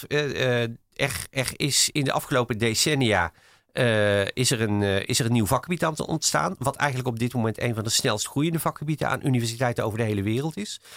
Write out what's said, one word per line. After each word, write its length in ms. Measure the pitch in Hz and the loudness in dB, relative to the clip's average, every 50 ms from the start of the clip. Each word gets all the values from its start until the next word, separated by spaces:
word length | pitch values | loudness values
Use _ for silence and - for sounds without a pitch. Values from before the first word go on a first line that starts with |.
| - | -6
eh, 560 | - - 147 151 139 - - 127 127 120 120 120 | -2 -2 0 0 0 -2 0 0 2 2 2 0
eh, 60 | 117 117 - _ _ _ | -2 -4 -10 _ _ _
er, 320 | - 139 139 - - - - | -4 -2 -2 -2 -4 -8 -6
er 220 | - 135 123 - | -4 -4 -4 -4
is 380 | - - - 143 123 - - - | -2 -2 -2 0 2 2 2 2
in 120 | - 147 135 | 0 0 0
de 80 | 139 | 0
afgelopen 460 | - 151 - - 143 123 120 - 120 | 0 -2 -2 0 0 0 0 0 0
decennia, 720 | 101 120 117 104 - - 165 151 135 131 110 101 92 85 82 - _ _ - - _ _ _ | 0 0 0 2 2 2 2 2 2 4 4 4 4 2 0 -4 _ _ -20 -20 _ _ _
eh, 540 | - - 131 120 110 107 104 104 101 101 98 | -2 0 2 2 4 4 4 4 4 2 2
is 240 | 98 - - 123 - | 0 0 0 2 2
er 100 | 131 110 | 2 2
een, 220 | 113 101 104 104 101 | 0 2 2 2 2
eh, 240 | 98 95 98 - | 2 2 0 0
is 120 | - 117 - | 0 0 0
er 60 | 127 | 2
een 60 | 113 | 2
nieuw 140 | 120 117 107 | 4 4 4
vakgebied 380 | 95 135 123 - - 180 156 170 | 4 2 0 0 -2 -4 -2 -2
aan 80 | 160 | -2
het 80 | 156 - | -2 -2
ontstaan, 560 | - - 160 156 - - - 147 156 180 185 - | -4 -4 -4 -2 -2 0 0 2 0 0 -2 -2
wat 160 | 123 139 - | -2 -2 -2
eigenlijk 340 | - - 143 127 127 123 127 | 0 0 -2 0 -2 -2 -2
op 100 | 117 107 | -2 0
dit 140 | 120 123 - | -2 0 0
moment 280 | 123 110 113 104 - | 0 0 0 0 -2
een 120 | - 120 113 | -2 -2 -2
van 80 | 113 104 | -2 -2
de 60 | 113 | 0
snelst 380 | - - - 127 107 104 - | 0 0 2 2 0 0 -2
groeiende 320 | - - 135 151 170 165 160 | -4 -2 0 0 0 0 0
vakgebieden 500 | - 165 - - 147 151 151 - 139 113 | -2 -4 -4 -4 -4 -4 -4 -2 -2 -2
aan 160 | 131 120 - | -2 0 0
universiteiten 580 | 143 127 120 117 113 117 117 131 120 120 - 110 | 2 2 2 2 0 -2 0 0 0 0 0 -2
over 120 | 110 101 | -2 0
de 60 | 110 117 | 0 0
hele 180 | 107 107 98 95 | 0 0 0 0
wereld 340 | 104 110 127 143 160 - | 0 0 0 -2 -4 -6
is. 220 | 196 208 - - - - - - | -8 -10 -10 -10 -14 -16 -18 -18